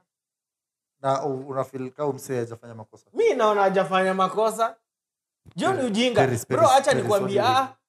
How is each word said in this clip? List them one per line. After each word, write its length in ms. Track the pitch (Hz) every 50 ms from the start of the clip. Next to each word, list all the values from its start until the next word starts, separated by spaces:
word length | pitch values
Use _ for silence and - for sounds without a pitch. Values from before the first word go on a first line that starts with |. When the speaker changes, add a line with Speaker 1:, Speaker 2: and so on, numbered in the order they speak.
| _ _ _ _ _ _ _ _ _ _ _ _ _ _ _ _ _ _ _ _
Speaker 1:
Na 240 | - 135 135 135 151
u-, 240 | 143 135 131 135 147
una 160 | 131 135 131
feel 260 | - - 127 127 127
kama 220 | - - 151 147 131
msee 260 | 131 - - 131 120
hajafanya 360 | 117 113 117 - - 117 117
makosa? 320 | 110 110 - - - _ _ -
Speaker 2:
Mi 200 | 302 466 453 285
naona 280 | 254 220 214 208 202 196
hajafanya 520 | 196 185 196 180 160 185 185 190 190 190
makosa. 600 | 190 190 185 190 202 220 220 196 208 226 233 226 - _ _ _ _ _ _ _ _ _ _ _ _ _ - -
Juu 100 | 165 262 359
ni 40 | 381
Speaker 1:
Very, 120 | 320 262
Speaker 2:
ujinga. 340 | 240 190 220 247 254 233 202 135
Speaker 1:
very, 100 | 127 120
very, 240 | 113 - - 127 294
Speaker 2:
Bro, 100 | 330 277
acha 200 | 262 269 269 294
Speaker 1:
very 120 | 262 - 240
Speaker 2:
nikwambie, 380 | 233 208 196 196 190 196 202 208
Speaker 1:
sorry. 120 | 247 254
Speaker 2:
ah, 200 | 262 262 254 - - _